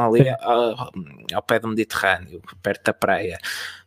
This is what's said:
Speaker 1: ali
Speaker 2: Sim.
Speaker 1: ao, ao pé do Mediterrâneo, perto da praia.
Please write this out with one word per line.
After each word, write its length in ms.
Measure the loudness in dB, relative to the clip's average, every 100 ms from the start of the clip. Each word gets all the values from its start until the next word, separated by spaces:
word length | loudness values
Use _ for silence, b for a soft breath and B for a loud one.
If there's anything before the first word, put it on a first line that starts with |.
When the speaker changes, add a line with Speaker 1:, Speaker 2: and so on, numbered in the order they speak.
Speaker 1:
ali 200 | 4 6
Speaker 2:
Sim. 60 | 4 2
Speaker 1:
ao, 500 | 0 2 2 -2 -8 -12 -14 -14 -8
ao 80 | -6
pé 180 | 0 0
do 80 | 2
Mediterrâneo, 720 | -2 -2 0 0 0 -4 -18 -18 -6
perto 260 | -4 -2 -2
da 60 |
praia. 460 | 0 0 0 -2 -8 B B B B